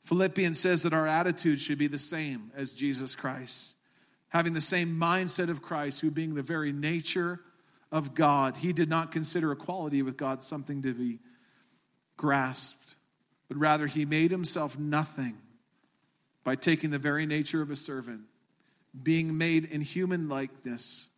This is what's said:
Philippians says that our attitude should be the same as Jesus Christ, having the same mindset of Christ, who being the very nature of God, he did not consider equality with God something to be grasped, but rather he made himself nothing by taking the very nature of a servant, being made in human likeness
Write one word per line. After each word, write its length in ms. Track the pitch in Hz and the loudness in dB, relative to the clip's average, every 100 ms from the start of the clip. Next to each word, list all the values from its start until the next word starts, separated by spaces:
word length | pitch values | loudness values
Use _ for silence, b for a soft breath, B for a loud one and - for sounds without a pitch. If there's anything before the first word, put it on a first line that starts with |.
Philippians 560 | - 175 190 190 180 165 | 0 2 2 2 0 2
says 220 | 185 175 | 2 4
that 120 | 165 | 4
our 140 | 160 156 | 2 2
attitude 520 | 156 175 165 165 143 | 2 2 0 0 0
should 180 | - 143 | 0 0
be 100 | 147 | 0
the 100 | 143 | 0
same 540 | - 165 151 127 110 | -4 -4 -4 -6 -10
as 200 | 131 135 | -10 -10
Jesus 420 | - 139 131 131 - | -4 -2 -2 -4 -6
Christ, 580 | 135 131 127 - - - b b b b b | -6 -8 -8 -8 -8 -14 b b b b b
having 240 | 170 170 | 0 2
the 80 | 165 | 2
same 360 | 160 185 170 165 | 2 2 0 0
mindset 520 | 170 180 185 180 175 | 2 2 0 0 0
of 100 | 160 | -2
Christ, 400 | - 160 147 135 | -4 -4 -4 0
who 100 | 160 | 0
being 220 | 151 160 | 0 -2
the 100 | 147 | -4
very 300 | 131 165 147 | -2 -2 0
nature 680 | 143 151 170 156 185 175 175 - b b b b | 0 0 -2 0 0 0 -4 -12 b b b b
of 240 | 156 143 | -2 -2
God, 420 | - 151 143 135 160 | 4 4 6 2 0
he 160 | 175 | -2
did 160 | 165 160 | 2 2
not 240 | 165 165 | 2 0
consider 400 | 160 156 175 160 | -2 0 0 0
equality 480 | 139 - 185 156 143 | -2 -6 -6 0 0
with 160 | 135 131 | 0 -2
God 260 | 139 131 | -4 -4
something 380 | - 151 139 143 | -6 -8 -6 -4
to 140 | 135 | -4
be 240 | 120 120 113 b b b b b b b _ _ - | -2 -4 -4 b b b b b b b _ _ -4
grasped, 800 | 151 139 131 127 - - - - _ _ _ _ _ | 0 2 0 -4 -8 -10 -20 -20 _ _ _ _ _
but 120 | 143 | 0
rather 280 | 151 151 147 | 4 4 2
he 200 | 151 147 | 0 2
made 240 | 151 165 | 4 4
himself 480 | 185 165 - 151 135 | 4 0 0 -2 -4
nothing 580 | 151 151 156 - 127 107 - _ _ _ _ _ _ _ _ _ | 0 0 0 -4 -6 -8 -18 _ _ _ _ _ _ _ _ _
by 120 | - 131 | -4 0
taking 320 | - 160 160 | 4 4 2
the 100 | 143 | 0
very 280 | 143 147 156 | 0 0 0
nature 340 | 151 143 165 | 0 0 0
of 100 | 147 | -2
a 60 | 143 | -4
servant, 460 | - 135 120 110 107 _ _ _ b b b 135 | -6 -8 -8 -12 -16 _ _ _ b b b -4
being 340 | 139 165 160 160 | 2 4 2 0
made 300 | 165 165 160 | 4 4 2
in 160 | 151 | -4
human 480 | 147 180 185 180 156 | -2 0 0 0 0
likeness 800 | 135 135 - 123 120 - - - | -2 -4 -8 -8 -6 -6 -8 -12